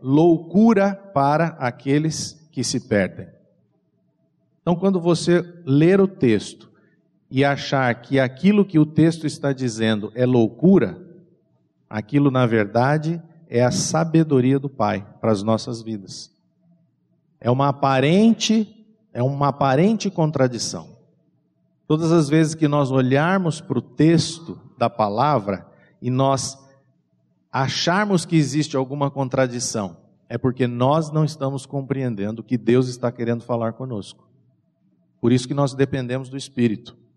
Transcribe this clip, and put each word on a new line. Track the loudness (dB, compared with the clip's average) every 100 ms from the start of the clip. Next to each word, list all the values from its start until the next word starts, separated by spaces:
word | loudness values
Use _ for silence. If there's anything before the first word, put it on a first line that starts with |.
| 0
loucura | 2 4 2 0 4 4 4 2
para | -2 -6 0 0 2 -2 -2
aqueles | -6 -6 -2 0 0 -6 -10 -14 _
que | -8
se | -4 -6
perdem. | -2 -2 -2 -6 -20 _ _ _ _ _ _ _ _ _ _ _ _ _
Então, | -4 0
quando | 0 0
você | 0 0 2 0 0 -12
ler | 0 4 4 4
o | 2
texto | 2 2 2 -2 -18 -20 _ _ _ _ _ _
e | 0
achar | 0 0 -2 0 0 -2
que | -2 0
aquilo | 0 0 2 2 2
que | 2
o |
texto | 2 4 2 2 -8
está | -4 -4
dizendo | -2 -4 -2 -2 -2 -4
é | -2 0
loucura, | 2 2 2 4 4 2 -6 -20 -20 _ _ _ _ _ _ _
aquilo, | -10 -4 0 0
na | 2
verdade, | 2 2 0 0 0 0 -2 -8 -10 _ _
é | 0
a | 0
sabedoria | 0 -2 -2 0 2 2 2 2 0
do | -4
Pai | -4 -2 -2 -8 -6
para | -2
as | 0
nossas | 0 -2 -4 -12
vidas. | -10 -12 -14 -20 -20 _ _ _ _ _ _ _ _ _ _ _
É | -2
uma | 0 0
aparente, | 0 0 2 2 4 4 2 0 0 -2 -10 _ _ _
é | -4
uma | -2 0 -2
aparente | 0 0 2 2 0 -4
contradição. | -2 -2 0 0 -2 -8 -10 -14 -20 _ _ _ _ _ _ _ _ _
Todas | -2 2
as | 2 4
vezes | 4 4
que | 2 0
nós | 2 2
olharmos | 2 2 2 2 0 -2 -6
para | -4 -6
o |
texto | -6 2 4 4 0 -8 -14 -16 -18 _
da | -4
palavra | 0 -2 0 2 0 -2 -8 -8 _ _ _
e | -4
nós | 0 0 0 -4 -12 _ _ _ _ _ _ _ _ _ -4
acharmos | -4 -2 -2 -2 0 -2
que | 0
existe | 0 0 -2 -2 -4
alguma | -6 -4 -4
contradição, | -4 -4 -2 -2 -2 -6 -6 -8 -10 _ _ _
é | -4
porque | -4 -2 -4
nós | 0 0 0 -2
não | -2
estamos | -2 -2 -8 -8
compreendendo | -8 -10 -6 -4 -4 -4 -6 -8
o |
que | -6 -4
Deus | 2 2 0
está | -4 -6
querendo | -6 -6 -6
falar | -6 -6 -6
conosco. | -8 -12 -12 -12 -20 _ _ _ _ _ _ _ _ _ _
Por | 0
isso | 0 -2
que |
nós | -4 -4
dependemos | -2 -4 -4 -6 -8 -8
do | -14
Espírito. | -12 -2 0 -2 -10 _ _